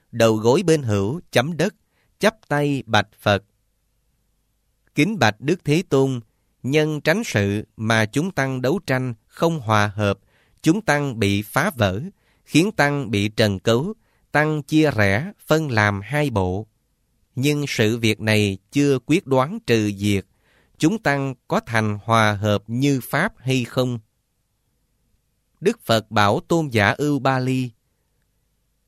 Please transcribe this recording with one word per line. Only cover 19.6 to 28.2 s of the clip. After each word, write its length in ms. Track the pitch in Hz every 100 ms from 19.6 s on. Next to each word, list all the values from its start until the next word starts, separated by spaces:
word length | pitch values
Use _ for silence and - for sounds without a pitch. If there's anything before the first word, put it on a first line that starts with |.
| -
trừ 240 | 117 104 98
diệt, 280 | 104 98 - _ _ _ _ -
chúng 260 | 156 220
tăng 320 | 147 139 135 131 -
có 120 | 190
thành 400 | 165 113 110 104
hòa 300 | 117 113 107
hợp 300 | 104 107 101 104
như 340 | 117 143 135
pháp 300 | - 143 202 -
hay 260 | 127 131
không?" 360 | 117 - 127 120 - _ _ _ _ _ _ _ _ _ _ _ _ _ _ _
Đức 200 | 170 233
Phật 300 | - 113 -
bảo 280 | 107 101 131
Tôn 280 | - 170 151
giả 220 | 113 101
Ưu 300 | - 147 143
Ba 200 | 135 131
Ly, 320 | 127 131 127 - _ _ _ _